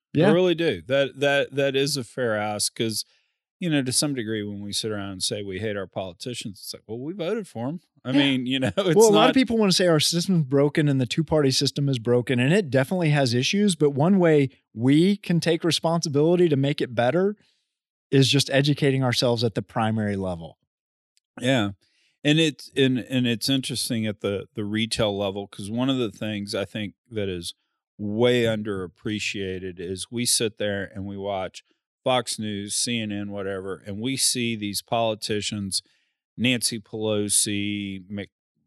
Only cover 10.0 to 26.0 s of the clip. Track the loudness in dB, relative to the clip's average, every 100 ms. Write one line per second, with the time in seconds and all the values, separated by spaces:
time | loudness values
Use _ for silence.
10 | 2 -2 0 0 2 4 4 2 2 2
11 | 0 -2 0 2 2 2 -2 -2 -2 -2
12 | 2 2 2 2 4 2 2 0 2 0
13 | 2 2 2 2 0 2 2 4 2 4
14 | 4 6 6 6 4 -2 _ -2 4 6
15 | 4 2 0 0 2 0 0 0 0 0
16 | 0 2 4 4 4 4 0 -2 -2 0
17 | 2 2 0 -2 _ _ _ _ _ _
18 | _ 4 6 4 2 2 2 2 2 2
19 | 0 0 0 2 0 -2 -6 -2 0 0
20 | -2 -2 -4 -6 -10 -18 _ _ _ _
21 | _ _ _ -6 0 0 0 -4 _ _
22 | _ _ 2 4 4 0 -6 2 2 2
23 | -2 0 0 0 0 -2 -2 -6 -4 -2
24 | -2 -2 -4 -4 -6 -8 -4 -2 -2 0
25 | 0 0 -4 -4 -10 -12 -8 -4 -2 0